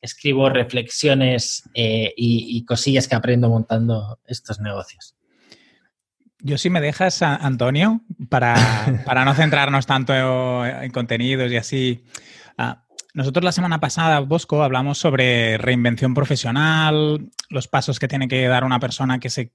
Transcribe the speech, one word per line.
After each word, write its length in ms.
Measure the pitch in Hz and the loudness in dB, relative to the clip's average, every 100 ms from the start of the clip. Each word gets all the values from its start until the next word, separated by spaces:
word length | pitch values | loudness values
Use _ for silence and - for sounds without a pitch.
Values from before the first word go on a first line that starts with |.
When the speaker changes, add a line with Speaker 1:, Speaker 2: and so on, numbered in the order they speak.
Speaker 1:
escribo 440 | 120 - 147 135 135 | -14 -6 0 2 2
reflexiones, 1120 | 131 120 127 117 - 151 135 131 123 - - - | 2 0 -4 -6 -2 0 4 2 2 -2 -8 -10
eh, 380 | - 113 110 110 - | -2 0 0 -2 -2
y, 400 | 120 117 110 120 | 0 0 0 -8
y 60 | |
cosillas 420 | 120 117 - 135 123 | -4 -2 2 2 2
que 80 | |
aprendo 340 | 120 123 123 120 | 0 2 2 4
montando 720 | 113 110 113 117 113 104 113 _ | 2 0 0 0 -2 -4 -12 _
estos 320 | 120 - 104 | -12 -10 -8
negocios. 560 | 107 98 - - - _ _ _ _ - _ _ _ _ _ _ _ _ | -8 -8 -12 -16 -20 _ _ _ _ -20 _ _ _ _ _ _ _ _
Speaker 2:
Yo, 180 | 139 143 | -4 -4
si 120 | 180 | -2
me 100 | 175 | -2
dejas, 420 | 147 147 185 - | -4 -2 -2 0
a-, 140 | 165 143 | -2 0
Antonio, 640 | 143 131 123 143 196 226 _ - 127 | -2 0 0 2 2 0 _ -14 -2
para, 280 | 131 123 117 | 0 4 4
Speaker 1:
<laughs> 480 | 113 113 110 123 - | 4 2 0 -2 0
Speaker 2:
para 180 | 127 | 2
no 80 | 131 | 2
centrarnos 520 | 139 156 147 139 139 127 | 4 2 2 2 0 0
tanto 260 | 135 127 135 131 127 127 123 120 | -2 2 0 2 0 -2 -2 -4
en 240 | 131 131 | -6 -8
contenidos 600 | 123 120 117 123 131 127 | -6 -4 -2 -2 0 0
y 40 | 120 | -2
así, 480 | 110 135 127 120 _ - - - - - | -2 -2 -2 -2 _ -20 -20 -20 -20 -6
ah, 260 | - - _ - - | -6 -6 _ -20 -14
nosotros 300 | - 135 139 | -6 -2 0
la 80 | 180 | 0
semana 260 | 170 180 160 | 0 -2 0
pasada, 400 | 151 - 165 151 | -2 0 2 2
Bosco, 440 | 139 165 - 151 | 2 -2 0 0
hablamos 340 | 147 127 139 143 | 2 0 -2 0
sobre 580 | 170 135 127 120 113 110 | 0 2 4 4 2 0
reinvención 560 | 127 123 120 117 131 | 2 2 2 2 0
profesional, 1120 | 127 135 139 120 127 156 160 156 151 151 151 147 - - | 0 0 0 -2 0 2 2 2 2 2 0 -6 -14 -8
los 200 | 139 - | -8 -4
pasos 320 | 139 - 131 | -4 -2 -4
que 80 | 139 | -2
tiene 180 | 139 131 | -2 -2
que 220 | 131 127 | 0 2
dar 160 | 127 | 2
una 160 | 131 127 | 2 -2
persona 400 | 123 - 131 127 | -2 -4 -2 -2
que 100 | 123 | -2
se 220 | 127 120 | -8 -10